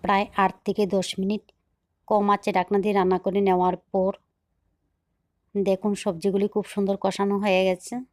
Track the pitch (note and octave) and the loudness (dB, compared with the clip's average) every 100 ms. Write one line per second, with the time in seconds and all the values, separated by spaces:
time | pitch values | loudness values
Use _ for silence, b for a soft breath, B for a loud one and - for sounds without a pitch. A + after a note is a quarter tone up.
0 | F#3 G3 G3+ - F#3+ - - G3+ G3+ G3 | 2 2 0 0 0 -2 -6 -2 0 0
1 | F#3 - F#3+ G#3 _ _ _ _ _ _ | -2 -4 -4 -4 _ _ _ _ _ _
2 | - G#3+ G3+ G3+ - F#3 F3+ G3+ G3+ G3+ | -2 0 2 0 0 -2 0 0 2 2
3 | F#3 F#3 G3 F#3+ G3 F3+ F3+ F3 _ G3 | 2 0 0 0 2 2 2 -2 _ -2
4 | F#3+ - _ _ _ _ _ _ _ _ | -2 -4 _ _ _ _ _ _ _ _
5 | _ _ _ _ _ G3+ G3 F#3+ G#3+ G3+ | _ _ _ _ _ -2 0 0 -2 -2
6 | G#3 E3 G3 G3 G3+ G#3+ F#3+ - G3 G3 | -4 -2 -2 0 0 -2 -4 -4 -2 -2
7 | G3 - G3+ G3+ G#3 F#3 F#3+ F#3 - B3 | -2 -2 -2 0 2 2 2 -2 -6 -12
8 | B3+ | -12